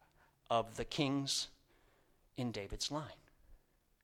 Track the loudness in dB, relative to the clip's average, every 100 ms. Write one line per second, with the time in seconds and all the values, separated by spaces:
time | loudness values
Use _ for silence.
0 | -20 _ -20 _ 2 2 2 -4 -2 2
1 | 4 4 2 0 -2 -8 _ -20 -20 _
2 | _ _ _ -4 -2 -2 -4 -4 -2 -2
3 | -6 -12 -20 -20 -20 -20 _ _ _ _